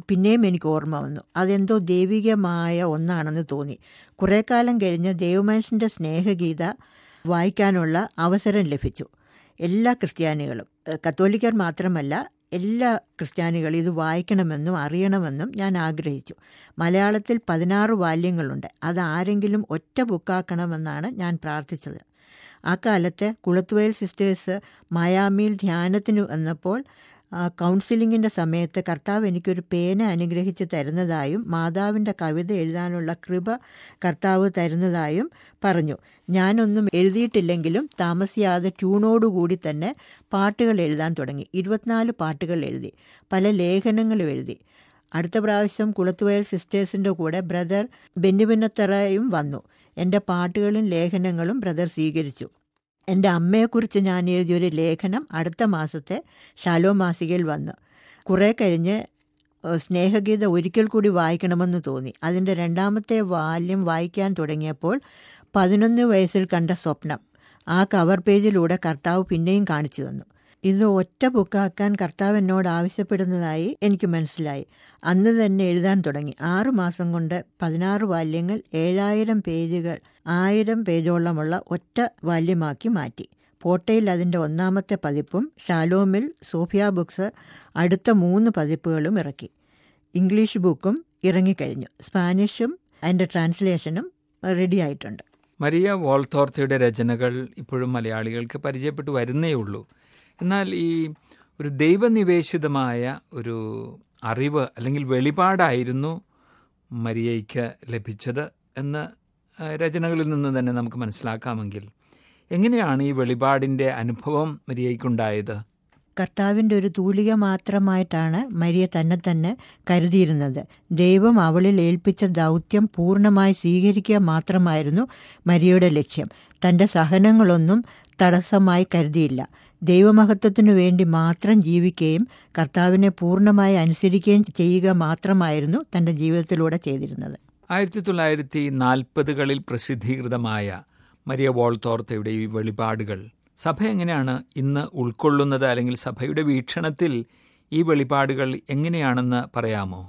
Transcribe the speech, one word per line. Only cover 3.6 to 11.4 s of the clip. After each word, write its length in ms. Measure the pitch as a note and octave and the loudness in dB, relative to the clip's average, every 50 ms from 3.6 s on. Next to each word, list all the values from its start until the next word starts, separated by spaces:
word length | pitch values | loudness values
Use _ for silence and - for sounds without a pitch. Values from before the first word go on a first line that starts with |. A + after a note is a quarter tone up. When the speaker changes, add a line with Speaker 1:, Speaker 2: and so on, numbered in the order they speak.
| C#3+ C#3+ C3 - _ _ - - - _ _ - | -8 -8 -10 -14 _ _ -20 -20 -20 _ _ -4
Speaker 1:
കുറേ 220 | F#3+ F#3+ G3+ G#3+ | 0 2 2 2
കാലം 340 | A3 - B3 A#3+ A#3+ A#3+ A#3+ A3+ | 2 2 0 0 2 2 0 0
കഴിഞ്ഞ് 340 | G3 F3+ E3+ E3 F3 F#3+ F#3+ | 0 0 0 0 -2 -2 -2
ദൈവമനുഷ്യൻ്റെ 720 | E3 F#3 F3 F3+ F#3+ G3+ G#3 G#3+ A3 A3 - A#3 G#3+ A3+ A3 | -2 -2 0 0 2 2 2 0 0 -2 -2 -2 -2 -2 -2
സ്നേഹഗീത 760 | - - D#3+ D#3 D#3 E3 F#3 G#3 G3 E3+ F3 D#3+ D#3+ D3 E3 F#3 - - _ _ _ _ _ _ _ _ - | -4 -4 -6 -4 -2 -2 0 0 -2 -2 -2 -4 -2 -4 -4 -6 -6 -10 _ _ _ _ _ _ _ _ -4
വായിക്കാനുള്ള 720 | D#3+ F3 E3+ F3 G3 F#3+ - G3+ G3 F#3+ F3+ E3 D#3+ D#3+ F3 A3 - - - | -2 0 0 0 0 0 2 2 2 2 2 0 0 0 -2 -2 -4 -4 -2
അവസരം 480 | E3 E3+ F#3 G3+ - G#3+ G3 G#3+ F#3+ | 0 0 0 2 0 0 0 2 0
ലഭിച്ചു. 400 | D3 C#3+ - - C3+ - - - - _ _ _ _ _ _ _ _ _ - | 0 -2 -4 -4 -6 -8 -8 -16 -16 _ _ _ _ _ _ _ _ _ -6
എല്ലാ 320 | E3 E3+ F#3 G#3+ A3+ B3 B3 | -4 -2 0 2 2 2 0
ക്രിസ്ത്യാനികളും, 760 | B3 G3+ D#3 - - E3 D#3 D3+ D3+ C#3+ C3+ B2 A2 - _ _ _ | 0 -4 -6 -4 -4 -2 -2 -2 -4 -6 -8 -8 -10 -12 _ _ _
ഏ, 140 | - D#3 D#3+ | -12 -10 -10
കത്തോലിക്കർ 580 | D#3 - E3 C#3+ - F#3 G3 G#3 G#3 | -4 -4 -4 0 2 2 2 2 2